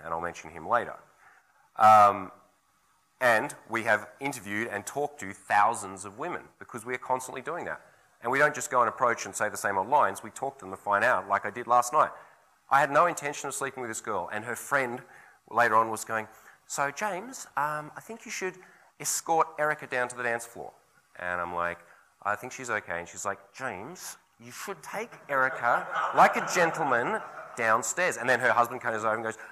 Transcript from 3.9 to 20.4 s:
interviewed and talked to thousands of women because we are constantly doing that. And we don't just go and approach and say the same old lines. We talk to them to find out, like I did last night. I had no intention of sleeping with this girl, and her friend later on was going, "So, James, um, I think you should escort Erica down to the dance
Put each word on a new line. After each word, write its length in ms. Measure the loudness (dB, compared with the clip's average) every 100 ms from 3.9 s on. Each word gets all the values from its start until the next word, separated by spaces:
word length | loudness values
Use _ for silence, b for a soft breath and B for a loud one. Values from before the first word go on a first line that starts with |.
| 0 0 -8
interviewed 480 | -8 -6 -6 -4 -4
and 180 | -6 -6
talked 340 | -6 -6 -6
to 120 | -14
thousands 720 | -10 0 4 4 2 -6 -10 -12
of 120 | -10
women 260 | -8 -8 -12 -20
because 280 | -14 -12 -8
we 80 |
are 40 | -8
constantly 440 | -4 -4 -4 -10
doing 240 | -8 -8 -8
that. 160 | -10 -14 b b b
And 80 | 0
we 80 | 4
don't 160 | 4
just 160 | 2 0
go 100 | 2
and 80 | 2
approach 380 | 2 0 0 -4
and 80 |
say 140 | -4 -4
the 80 | -2
same 200 | -2 0
old 120 | 2
lines. 340 | 2 2 0
We 80 | -10
talk 280 | -10 -10 -8
to 60 |
them 60 | -12
to 60 | -8
find 280 | 0 2
out, 240 | 4 2 2
like 160 | 0
I 60 | 0
did 160 | -6 2
last 260 | 4 4
night. 180 | 2 2 -2 B B B B 0
I 100 | 2
had 100 | 4
no 160 | 4 4
intention 420 | 2 -6 -8 -8
of 60 |
sleeping 260 | -6 -6 -6
with 100 | -8
this 100 | -8
girl, 300 | -4 -4 -4
and 120 | -6
her 120 | -6 -8
friend 460 | -2 0 0 -6 -12 B B B -2
later 240 | 2 6
on 160 | 6 4
was 140 | 0
going, 240 | -4 -6 -6 B B B B
"So, 240 | -4 -4
James, 560 | -4 -6 -6 -10 -14 -10 -4
um, 340 | -4 -4 -10 -16
I 40 |
think 240 | -16 -16
you 60 | -12
should 280 | -8 -8 -8 B B B B
escort 480 | -4 -4 0 0 0 0
Erica 280 | -2 -2 -4
down 220 | -4 -2
to 80 | -4
the 60 |
dance 240 | -2 -2